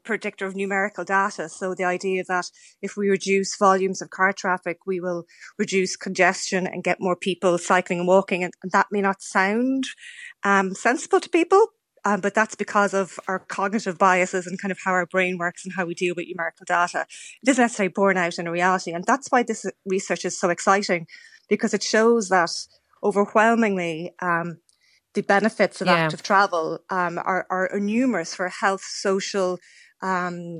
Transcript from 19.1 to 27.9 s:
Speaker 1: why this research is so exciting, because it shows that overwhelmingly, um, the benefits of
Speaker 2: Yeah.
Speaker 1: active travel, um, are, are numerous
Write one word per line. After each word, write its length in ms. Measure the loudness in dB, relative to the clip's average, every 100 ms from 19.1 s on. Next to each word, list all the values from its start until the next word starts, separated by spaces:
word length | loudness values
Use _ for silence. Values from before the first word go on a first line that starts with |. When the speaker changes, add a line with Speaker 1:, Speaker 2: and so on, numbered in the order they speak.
| 0 2
Speaker 1:
why 140 | 0
this 220 | 0 -4 -8 -8 -4
research 400 | -2 -2 -4 -4
is 120 | -2
so 120 | -2
exciting, 560 | 0 2 2 2 -2 -4 -18 -20 -12 -4
because 240 | -2 0
it 100 | -2
shows 460 | 0 4 4 4 4
that 220 | 2 2 -2 -12 _ _ _
overwhelmingly, 1120 | -2 0 2 4 4 4 2 0 -2 -4 -8 -6
um, 380 | -2 -2 -2 -10 _ _ _ _ _
the 80 | -2
benefits 600 | 2 4 4 2 0 0
of 60 | 2
Speaker 2:
Yeah. 60 | 4
Speaker 1:
active 260 | 2 -2
travel, 560 | 2 4 4 2 -2 -6 -4
um, 280 | -2 -2 -2
are, 280 | -2 -2 -2
are 300 | -2 -2 -2
numerous 560 | 0